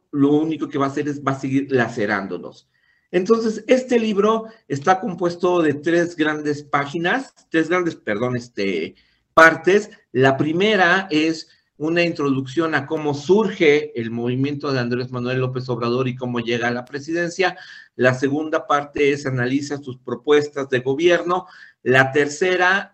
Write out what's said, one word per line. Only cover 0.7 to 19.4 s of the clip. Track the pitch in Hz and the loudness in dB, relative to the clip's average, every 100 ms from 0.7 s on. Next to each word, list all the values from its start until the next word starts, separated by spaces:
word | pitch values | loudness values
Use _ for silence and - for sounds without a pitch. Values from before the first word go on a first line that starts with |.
| 143 | -2
va | 139 | -2
a | |
hacer | 147 147 | -2 -4
es, | 139 | -4
va | 135 | -4
a | 131 | -4
seguir | 135 135 135 | -2 -2 0
lacerándonos. | 131 117 123 104 101 95 87 - - _ _ _ _ _ | 0 0 -2 -2 -2 -4 -8 -10 -18 _ _ _ _ _
Entonces, | 180 190 226 226 196 - | -2 2 2 0 -2 2
este | 254 254 240 | 2 2 0
libro | 220 196 214 226 - - - | 2 2 2 0 -4 -16 -10
está | 139 190 - | -2 0 0
compuesto | - 175 175 175 180 175 | -2 -4 -4 0 0 2
de | 156 143 | 2 0
tres | 165 170 170 160 | 0 0 0 0
grandes | 156 151 147 143 | -2 -2 -4 -4
páginas, | - 143 139 175 175 254 269 _ _ | -4 -4 -4 -4 -2 -2 -4 _ _
tres | 160 156 | 0 2
grandes, | 185 170 - | 0 -2 -4
perdón, | 113 104 123 123 | -4 -2 -2 -4
este, | - - 98 82 90 - _ _ _ | -6 -4 -2 -2 -6 -10 _ _ _
partes. | - 160 160 180 202 - - _ | 6 6 6 2 2 2 -12 _
La | 120 135 135 | 2 2 2
primera | 151 170 214 202 175 185 190 | 0 0 2 4 4 2 0
es | 151 160 160 - _ _ - | 0 0 -2 -10 _ _ -8
una | 156 170 | -2 0
introducción | 170 160 143 135 131 147 160 | 0 0 0 -2 -2 -4 -2
a | 147 135 | -2 -4
cómo | 160 151 | -4 -4
surge | 139 - 208 196 - 160 147 151 120 | -2 2 4 2 2 4 4 2 -6
el | 113 | -6
movimiento | 117 120 127 139 143 147 | -4 -2 -2 -2 -4 -4
de | 135 | -2
Andrés | 120 123 131 | -2 -4 -4
Manuel | 123 123 131 | -6 -4 -2
López | 127 127 127 | -2 -4 -6
Obrador | 117 117 123 127 | -4 -2 -2 -2
y | 127 | -4
cómo | 123 120 | -6 -4
llega | 113 120 117 | -4 -2 -2
a | |
la | 120 - | -4 -8
presidencia. | 143 143 170 170 170 180 180 - - - - | -12 -6 -4 -4 -2 -4 -4 -16 -20 -12 0
La | 127 127 | 2 2
segunda | 139 147 156 160 - | 0 -2 -2 -4 0
parte | 143 143 - 143 | -2 -2 0 0
es | 143 139 | 0 -2
analiza | 131 | -2